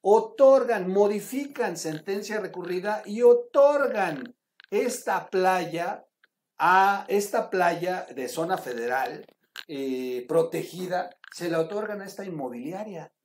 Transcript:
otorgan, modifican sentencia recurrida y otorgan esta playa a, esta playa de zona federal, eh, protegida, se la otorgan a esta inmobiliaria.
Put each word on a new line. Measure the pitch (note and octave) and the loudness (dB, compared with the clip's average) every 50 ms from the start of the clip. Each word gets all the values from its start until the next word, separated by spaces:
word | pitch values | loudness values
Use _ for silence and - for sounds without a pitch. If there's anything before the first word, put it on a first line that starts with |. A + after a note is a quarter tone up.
otorgan, | - F#3 G#3 A#3 A3+ - - - C#4 C4+ C4+ C4+ A#3+ A#3 A3+ G3+ F3+ F#3 | 6 6 6 6 4 0 2 6 8 8 8 6 4 2 0 0 0 0
modifican | F#3 G3+ G#3 G3+ G#3+ G3+ - - B3+ C4+ C#4+ C#4+ - - A3 G3 E3+ | 4 4 4 4 2 -2 -4 -6 -6 -6 -6 -6 -6 -4 -4 -4 -4
sentencia | D#3+ - D#3+ D#3 D#3 - G3 G3 G#3 G#3+ - G#3+ G#3+ | -6 -6 -8 -8 -8 -6 -6 -6 -6 -6 -6 -6 -6
recurrida | F#3+ F3+ F3+ F3+ F3 F3 F3+ F#3 F3+ G#3 G#3+ G#3+ - | -6 -8 -10 -10 -8 -6 -6 -4 -4 -4 -6 -6 -6
y | G3+ G#3 A3+ | -8 -2 6
otorgan | B3 A#3+ A#3+ A#3+ - - - D4 C#4 C#4+ D4 C#4 C#4 B3 A3+ G#3 F#3+ E3+ D#3 - - - - _ _ _ _ _ - _ | 8 8 8 6 4 0 4 6 6 6 6 4 0 0 0 0 -2 -2 -2 -6 -10 -14 -16 _ _ _ _ _ -10 _
esta | G3 G#3+ B3+ A#3+ A#3+ - - A#3+ F#3+ F3 - - | -2 0 0 0 -4 -6 -4 -2 -2 -2 -4 -2
playa | - F#3+ F#3 F#3 F#3 F3+ E3 D#3 D3+ E3 F3 F#3 G#3 - - _ _ _ _ _ _ _ _ _ _ | -2 2 2 2 2 2 -2 -4 -4 -6 -4 -6 -6 -10 -14 _ _ _ _ _ _ _ _ _ _
a, | - D3+ E3+ F#3 F#3+ F#3+ G3+ G3+ G3 - | 0 4 4 6 6 6 4 2 0 -2
esta | - G3 G#3 G3+ - - A3+ G#3+ - | 0 0 0 0 0 -2 -2 -2 -2
playa | - F#3 F3 F3 E3+ D#3+ F3 F3+ F#3 F3+ - - C3 | 0 2 2 2 2 0 -4 -4 -4 -6 -8 -10 -10
de | C3+ B2+ | -8 -8
zona | A#2+ - D#3+ D#3+ F3 F#3+ | -6 -4 -4 -2 -2 -2
federal, | - - C3 A#2+ A#2 A#2 A#2+ B2+ C3 C3 C3 - - - - _ _ _ _ _ - - | -4 -4 -8 -6 -4 -4 -2 -2 -2 -2 -4 -8 -12 -16 -20 _ _ _ _ _ -18 -14
eh, | - D3+ C3+ C3+ C3+ C3 B2+ B2+ B2+ B2 B2 B2 | -12 -8 -6 -4 -4 -4 -4 -4 -6 -6 -6 -6
protegida, | - D#3 E3 E3 E3 - D#3+ - - D#3+ F3+ F3+ F3+ F3+ F3+ - - - _ - - | 0 0 0 0 0 -2 -6 -8 -8 -10 -10 -6 -4 -4 -4 -4 -6 -12 _ -20 -20
se | - - E3+ E3+ | -14 -8 -6 -2
la | E3 E3 | 0 -2
otorgan | D#3+ E3 G3+ G#3 G#3+ G#3 G#3 G3 | -2 -2 -4 -6 -6 -6 -8 -10
a | G3 | -12
esta | F#3+ - - G3 | -12 -14 -12 -12
inmobiliaria. | F#3 E3+ D3+ C3+ B2 A#2+ A#2+ B2+ D3+ F3+ F#3+ G#3+ A3 F#3+ D#3+ D3+ D#3 _ _ | -10 -8 -8 -8 -8 -10 -10 -10 -10 -10 -10 -10 -10 -12 -14 -14 -16 _ _